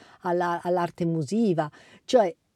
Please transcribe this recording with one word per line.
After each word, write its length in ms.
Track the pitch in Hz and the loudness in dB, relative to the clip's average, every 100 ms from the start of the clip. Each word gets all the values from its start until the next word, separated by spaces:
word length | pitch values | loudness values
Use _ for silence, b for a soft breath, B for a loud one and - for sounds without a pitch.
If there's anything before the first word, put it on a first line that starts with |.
| B B | B B
alla, 380 | 180 175 175 170 | -4 -2 -2 -2
all'arte 400 | 175 180 170 - | 0 0 -2 -2
musiva, 680 | 170 160 139 220 220 160 151 B B B | -2 -2 -2 0 2 0 -2 B B B
cioè 300 | - 254 180 - _ | 2 2 2 -2 _